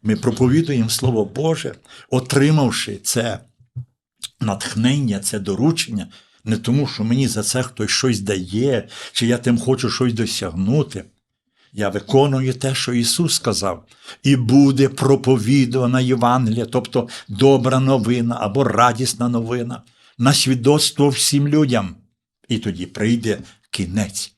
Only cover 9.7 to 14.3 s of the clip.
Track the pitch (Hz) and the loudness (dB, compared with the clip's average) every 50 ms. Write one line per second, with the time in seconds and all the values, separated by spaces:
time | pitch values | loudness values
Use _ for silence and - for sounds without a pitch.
9.7 | 131 127 127 113 - - 127 123 113 107 117 110 - - - 90 78 87 95 101 | 0 0 0 -4 -2 0 -2 -2 0 -2 -4 -4 -4 -6 -6 -6 -4 -4 -2 0
10.7 | 123 156 143 - - 98 - - _ _ _ _ _ _ _ _ _ _ _ _ | 0 0 0 -2 -6 -14 -14 -14 _ _ _ _ _ _ _ _ _ _ _ _
11.7 | - 104 104 98 92 101 92 - - 135 139 143 135 131 131 131 123 127 139 135 | -8 -4 -4 -4 -4 -6 -6 2 4 4 4 4 2 -2 -2 -4 -4 -4 -4 -4
12.7 | 135 - - - 123 120 117 117 - - 175 151 - - - 123 101 - 101 98 | -4 -4 -4 -2 -2 0 0 0 0 -2 -2 -2 -2 -2 -2 -2 -4 -2 -4 -4
13.7 | 87 82 _ _ - _ _ - - _ - 139 | -6 -6 _ _ -20 _ _ -20 -20 _ 2 2